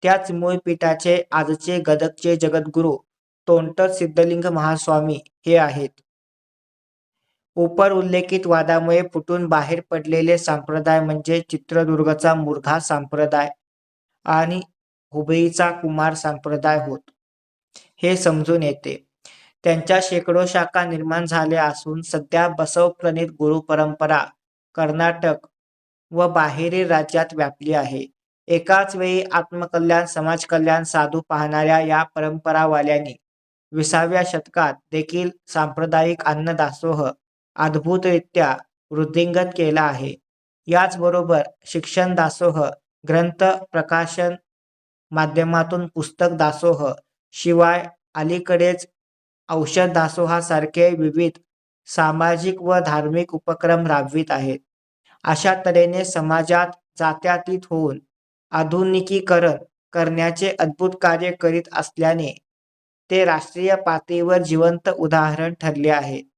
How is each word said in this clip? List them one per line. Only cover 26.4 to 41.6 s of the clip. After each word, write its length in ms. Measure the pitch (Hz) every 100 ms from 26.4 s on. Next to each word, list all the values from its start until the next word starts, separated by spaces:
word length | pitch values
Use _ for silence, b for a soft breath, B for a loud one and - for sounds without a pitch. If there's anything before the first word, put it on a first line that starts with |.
| 151 139 170 180 180
राज्यात 380 | 160 156 165 165
व्यापली 400 | 160 143 139 147
आहे. 320 | 151 135 135 135 _ _ _ -
एकाच 480 | 170 170 190 196 190
वेळी 280 | 185 185 185
आत्मकल्याण, 760 | 170 170 175 175 170 165 170 170
समाजकल्याण 760 | - 156 165 - 165 160 160
साधू 380 | 160 165 147 160 -
पाहणाऱ्या 500 | 156 151 151 156 160
या 240 | 160 156
परंपरावाल्यांनी 1120 | 160 - 156 160 160 160 156 151 147 147 147 123 _ _ _ _ _
विसाव्या 500 | 156 151 170 165 180 180
शतकात 480 | 165 - - 156 131 _
देखील 380 | 156 156 170 180 175 _
सांप्रदायिक 760 | 165 151 143 160 160 165 170
अन्नदासोह 880 | - 151 160 160 151 131 165 151 135 - _ _ _ -
अद्भुतरित्या 1040 | 156 151 156 180 180 175 170 - 151 131 - _ _
वृद्धिंगत 580 | 151 156 160 175 175 180 175
केला 240 | 160 156
आहे. 340 | 151 131 135 - _ _ _ _ -
याचबरोबर 760 | 170 185 180 175 175 170 165 143 _